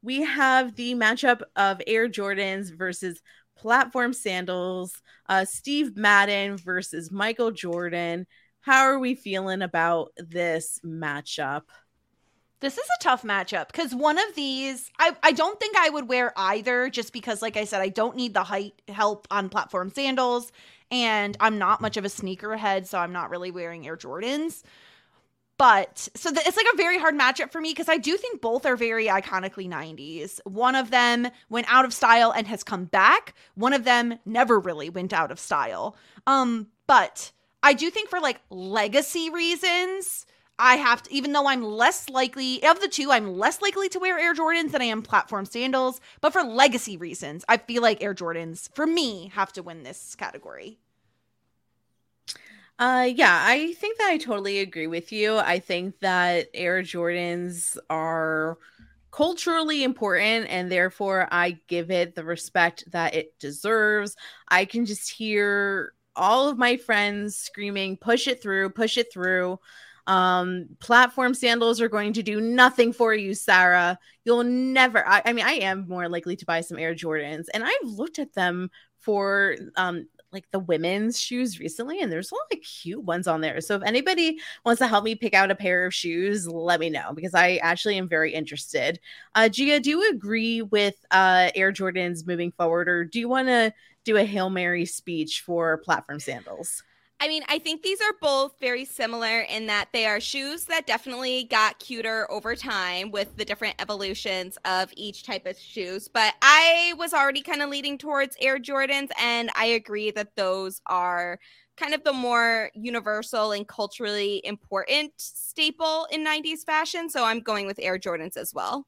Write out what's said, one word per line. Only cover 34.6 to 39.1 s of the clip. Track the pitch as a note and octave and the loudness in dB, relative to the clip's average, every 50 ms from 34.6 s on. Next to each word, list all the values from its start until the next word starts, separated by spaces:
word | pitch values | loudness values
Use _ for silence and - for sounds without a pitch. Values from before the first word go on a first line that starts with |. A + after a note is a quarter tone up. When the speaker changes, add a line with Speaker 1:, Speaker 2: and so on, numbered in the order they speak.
| F3+ F#3 E3+ D3+ D3 D#3+ | 4 0 -6 -6 -8 -8
Speaker 2:
went | F3 F#3 F3+ F#3 | -6 -6 -6 -2
out | G#3 E3 D#3+ C#3+ | 0 0 0 -2
of | D3 F3 | -4 -10
style. | - - F3 D3 C3 A2+ F#2+ F2 A2 G#3+ A#3 _ _ _ _ - _ - | -6 -2 -2 0 0 -2 -4 -4 -6 -8 -8 _ _ _ _ -6 _ 2
Um, | C4+ C4+ C4 A#3+ A#3 A3+ G#3+ - _ _ _ - | 4 4 4 2 0 -2 -6 -10 _ _ _ 6
but | C#4 A#3+ F#3 - - - - - _ _ _ _ _ _ | 6 6 6 6 -4 -12 -14 -14 _ _ _ _ _ _
I | - C#4+ C#4+ | 6 6 6
do | A3+ D4+ E4+ | 6 2 -4
think | F4 G#4+ G#4+ - | -2 -4 -6 -4
for, | - F4+ | -4 -2
like, | D#4+ C#4 A#3+ - _ _ | 0 0 -2 -2 _ _
legacy | G3 F#3 F#3 F#3+ G3 A3 G#3 G#3+ G#3 C#4 D4 - | -14 -12 -10 -4 0 0 0 4 2 2 2 2